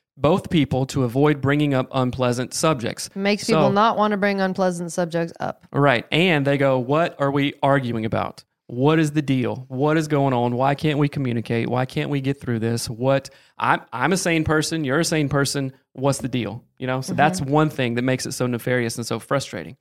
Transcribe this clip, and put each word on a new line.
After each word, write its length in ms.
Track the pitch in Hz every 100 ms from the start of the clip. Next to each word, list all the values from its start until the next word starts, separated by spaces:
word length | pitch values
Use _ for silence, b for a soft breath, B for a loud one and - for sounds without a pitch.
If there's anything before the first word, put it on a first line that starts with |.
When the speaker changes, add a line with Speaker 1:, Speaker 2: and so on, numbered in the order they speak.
| b -
Speaker 1:
both 360 | 139 180 -
people 340 | 175 135 131 131
to 180 | -
avoid 380 | 127 120 147 147
bringing 320 | 135 147 147
up 140 | 131 131
unpleasant 640 | 131 127 123 127 123 123
subjects. 560 | - 165 147 113 - - -
Speaker 2:
Makes 320 | 196 208 -
Speaker 1:
So 80 | -
Speaker 2:
people 160 | 151
not 260 | 196 226 202
wanna 180 | 208 208
bring 220 | 202 196
unpleasant 520 | 190 185 185 170 175
subjects 420 | 165 170 165 170 -
up. 260 | - - -
Speaker 1:
Right. 320 | 139 143 120 -
And 340 | 147 185 156 139
they 120 | 139
go, 180 | 139 131
"What 380 | 123 147 175 -
are 120 | 139
we 240 | 143 139 -
arguing 420 | 143 139 123 117 110
about? 380 | 107 92 - - _ -
What 300 | 120 139 160
is 140 | 156
the 100 | 147
deal? 440 | 139 135 113 117 127
What 280 | 127 147 156
is 120 | 151
going 260 | 151 139
on? 220 | 127 120 120
Why 180 | 135
can't 240 | 139 151 143
we 100 | 147
communicate? 600 | 151 131 117 - 117 113
Why 160 | 120 127
can't 240 | - 147
we 100 | 143
get 200 | 131 139
through 160 | - 117
this? 320 | 113 117 -
What, 400 | 110 127 135 - b b b
I'm, 220 | 113 160 -
I'm 180 | 113 135
a 60 | 190
sane 260 | 190 165
person. 400 | 151 156 156 165
You're 160 | 143 139
a 40 | 165
sane 240 | 160 147
person. 420 | 143 139 147 135 - b
What's 240 | - 127 -
the 100 | 135
deal?" 360 | 127 110 110 - -
You 80 | 127
know? 140 | 131
So 100 | 131
Speaker 2:
Mm-hmm. 40 | -
Speaker 1:
that's 240 | 147 185
one 280 | 139 147 156
thing 240 | 147 127 117
that 60 |
makes 240 | 127 127 -
it 60 |
so 160 | - 123
nefarious 500 | 120 - 127 117 -
and 80 | 120
so 140 | 117
frustrating. 580 | - 143 - 101 80 113